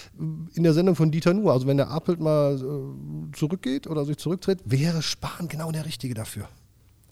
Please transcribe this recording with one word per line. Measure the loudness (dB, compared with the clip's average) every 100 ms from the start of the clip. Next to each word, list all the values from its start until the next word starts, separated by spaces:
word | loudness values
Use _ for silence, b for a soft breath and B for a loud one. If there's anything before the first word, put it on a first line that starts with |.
| B -8 -8 -8 -8
in | 2
der | 4
Sendung | 6 6 4
von | 4
Dieter | 4 2
Nuhr. | 4 4
Also | 4 4
wenn | 2
der | 2
Appelt | -2 -2 0
mal, | 2 4 4 0
äh, | -4 -6 -8 -10 -10 -10 -10 -4
zurückgeht | -2 -2 -2 -4 -2
oder | -4 -2
sich | -2
zurücktritt, | -2 -2 -2 -2
wäre | 0 2 2 0
Spahn | -2 -6 -8 -8 -8
genau | -8 -6
der | -4
Richtige | -6 -6 -6
dafür. | -6 -8 -10 -12 -14 _ _ _ _ _